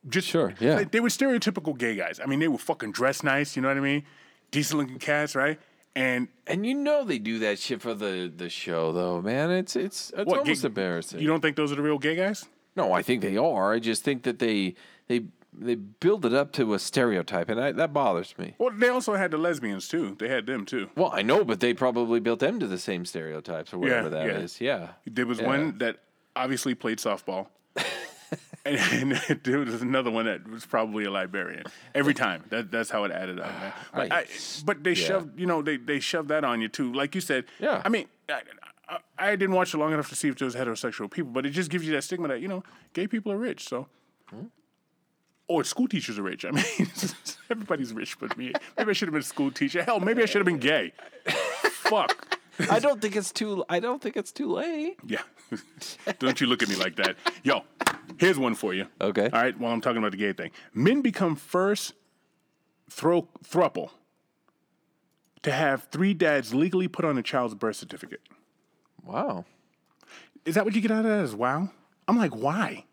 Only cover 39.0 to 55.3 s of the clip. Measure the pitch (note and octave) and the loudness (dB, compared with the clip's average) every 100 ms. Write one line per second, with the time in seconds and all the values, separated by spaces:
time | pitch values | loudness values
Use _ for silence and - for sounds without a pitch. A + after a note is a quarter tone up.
39 | _ - F#3+ G3+ F#3+ F#3 F3+ D#3 D#3 D#3 | _ -2 0 4 4 4 4 2 2 2
40 | D3 - D3 B2+ C3 A#2+ B2 A2+ A#2+ - | 0 0 -2 0 -2 -2 -2 -2 -4 -4
41 | G#2 - C#3+ B2 C#3 D3+ E3+ F3 D#3 D3 | -6 -4 -2 -2 -2 -2 -2 -2 0 -2
42 | - F3+ D#3+ B2 F#3 F#3 - - _ - | -2 -4 -2 -4 -4 -6 -10 -20 _ -6
43 | G3+ A3+ G#3 G3+ A#3+ - - B2+ C3+ _ | -2 -2 -2 -4 -4 -6 -8 -8 -8 _
44 | _ _ - G3+ A#3 _ _ _ _ _ | _ _ -20 -16 -16 _ _ _ _ _
45 | _ _ _ _ - E3+ C3+ - B3+ F3 | _ _ _ _ -2 0 0 0 0 0
46 | - G#2 F#2+ - - C#3+ - - - - | -2 -4 -6 -6 -2 -2 -2 0 -2 0
47 | F#3+ - - - - A3+ G3+ D#3 B2 A2 | -6 -6 -14 -14 -8 -8 -2 -4 -4 -6
48 | G2+ - B2 A#2+ B2 F#3+ - - G#3+ F#3+ | -8 -8 -8 -6 -6 -6 -6 -2 0 0
49 | F3+ D3+ - - C#3 B2+ C#3 F3 E3+ G#3+ | 0 -2 -2 -2 -2 0 0 0 0 2
50 | F#3 A3+ A3 G3+ F#3+ D#3+ B2+ D3+ F2 - | 2 4 4 4 4 4 4 2 0 -8
51 | - - - - - - G#4 - - G#3 | -20 -8 -2 -2 -2 0 0 0 2 4
52 | D3+ - - F4+ _ - - G#3+ C#4+ A#3+ | 2 0 -4 -8 _ -4 2 4 4 2
53 | G#3+ G3+ F#3 - G#3+ G3 - F3 A#3 C4+ | 0 -2 -4 -4 -4 -2 0 0 0 -4
54 | G#3+ A3+ - - - F3 E4 D#4+ D#4+ - | -4 -6 -8 -6 -2 -2 -2 -4 -6 -8
55 | - - - | -6 -6 -6